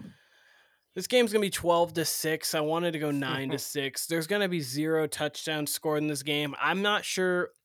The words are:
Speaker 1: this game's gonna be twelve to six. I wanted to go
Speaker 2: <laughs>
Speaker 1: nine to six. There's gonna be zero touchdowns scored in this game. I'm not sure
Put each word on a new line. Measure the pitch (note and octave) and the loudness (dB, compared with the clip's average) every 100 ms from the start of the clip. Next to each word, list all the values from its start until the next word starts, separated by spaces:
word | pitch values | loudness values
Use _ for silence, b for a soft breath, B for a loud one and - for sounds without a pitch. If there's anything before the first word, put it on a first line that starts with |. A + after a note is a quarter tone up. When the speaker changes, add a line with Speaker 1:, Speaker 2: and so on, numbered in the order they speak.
| B B B B B B B B B - | B B B B B B B B B -10
Speaker 1:
this | F3+ | 2
game's | B3 A#3 | 4 4
gonna | G#3+ | 4
be | G3 | 2
twelve | - E3+ E3+ E3+ | 0 4 4 4
to | E3 | 2
six. | D3+ - D#3 D#3 - | 0 0 -2 -2 0
I | E3 | 0
wanted | D3+ E3 F3 | 0 0 0
to | D#3+ | 0
go | D3+ | 0
Speaker 2:
<laughs> | |
Speaker 1:
nine | C#3+ C3+ C3 C3+ | 0 -2 -2 -2
to | C3+ | -4
six. | - D3 C3+ - - | -4 -4 -4 -4 -2
There's | E3 D#3+ | -2 0
gonna | G#3 G3 | 0 0
be | F3 | 0
zero | C3 C#3 D#3 D#3+ D3+ | -2 -2 2 2 2
touchdowns | - D3+ - - D3+ D3 | -2 -4 -4 -4 -2 -2
scored | - D#3+ D3+ | -2 0 0
in | D3+ | 0
this | C#3+ | -2
game. | C3+ D3 D3 C#3 | -2 -2 -2 -2
I'm | D3 F3+ | 0 2
not | G#3 G#3 - | 2 0 -2
sure | - F#3 F3+ F3+ _ | -2 0 0 -2 _